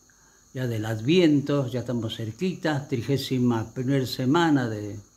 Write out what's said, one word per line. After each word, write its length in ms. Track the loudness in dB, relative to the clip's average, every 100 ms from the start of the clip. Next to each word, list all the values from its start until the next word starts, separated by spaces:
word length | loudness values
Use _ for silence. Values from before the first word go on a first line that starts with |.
| _ _ _ _ _
ya 120 | -6 -4
del 200 | -2 -2
Adviento, 800 | -2 2 6 6 4 2 0 0
ya 140 | -4
estamos 360 | -4 -4 -4 -6
cerquita, 720 | -8 -4 -4 -2 -2 -2 -2
trigésima 880 | -4 0 -2 0 0 2 0 -2
primera 320 | -4 0 0 0
semana 600 | -2 2 4 4 4 2
de, 320 | -4 -6 -10 -14